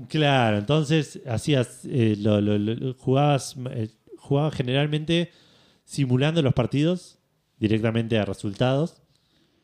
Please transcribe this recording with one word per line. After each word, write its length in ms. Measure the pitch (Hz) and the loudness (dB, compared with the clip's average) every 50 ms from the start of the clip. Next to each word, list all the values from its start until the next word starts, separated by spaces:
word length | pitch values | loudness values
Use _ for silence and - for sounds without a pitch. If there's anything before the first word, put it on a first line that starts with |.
| 123 - | -12 -6
Claro, 500 | - 156 151 143 139 131 120 110 107 104 | -2 0 2 2 4 4 4 2 2 0
entonces 640 | 104 101 147 160 151 127 160 160 143 - - - - | 0 0 0 0 2 2 0 0 0 -2 -8 -14 -10
hacías, 580 | 135 113 107 - 160 147 131 120 - - - - | -8 -8 -4 -2 0 2 2 0 -2 -6 -14 -10
eh, 320 | 180 160 135 113 110 107 101 | -4 0 2 2 2 2 2
lo, 220 | 104 110 107 104 | 2 2 4 4
lo, 180 | 104 104 104 104 | 4 2 2 0
lo, 360 | 101 107 113 123 131 131 127 | 0 -2 -4 -4 -6 -8 -8
jugabas, 640 | - - 127 127 139 147 147 147 131 - - - 135 123 127 | -6 -2 0 2 2 4 2 2 0 -2 -6 -12 -12 -10 -8
eh, 180 | 135 123 110 107 - _ _ _ 427 - | -6 -6 -8 -8 -10 _ _ _ -20 -14
jugabas 360 | - - 139 143 151 151 - | -6 -2 0 0 0 -2 -2
generalmente 760 | - 131 123 127 139 147 151 147 151 156 151 165 170 175 170 _ _ _ _ _ _ _ _ _ _ _ | -4 -4 -2 0 0 0 0 -2 -4 -2 -2 0 0 -2 -4 _ _ _ _ _ _ _ _ _ _ _
simulando 580 | - - - 139 127 123 127 139 156 160 170 151 | -10 -4 -2 0 2 2 2 2 2 2 2 2
los 100 | 127 - | 2 2
partidos 680 | - 117 110 - 139 151 165 180 175 - - - _ _ _ _ _ _ _ _ - | 2 0 0 0 0 0 0 0 -2 -6 -12 -20 _ _ _ _ _ _ _ _ -2
directamente 600 | 113 101 107 107 110 113 110 117 113 113 117 107 | 0 0 2 2 0 0 0 -2 -2 0 0 0
a 60 | 101 | 0
resultados, 760 | 95 92 - - 107 98 - 127 127 135 139 160 175 - _ _ _ _ _ _ _ _ _ _ _ _ _ | -2 -4 -6 -8 -8 -4 -2 0 0 0 0 -2 -4 -6 _ _ _ _ _ _ _ _ _ _ _ _ _